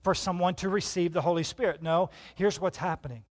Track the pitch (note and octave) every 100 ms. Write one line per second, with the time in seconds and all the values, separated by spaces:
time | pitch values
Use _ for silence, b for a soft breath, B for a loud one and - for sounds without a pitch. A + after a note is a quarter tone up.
0 | G3 F3+ - F3+ F3+ F3 F#3+ G3+ - F#3
1 | F3 E3+ E3+ E3+ D#3+ - A3+ D#3 E3 E3
2 | F#3 B B - G3+ D3 F3+ - F3+ D#3
3 | C#3+ A#2+ -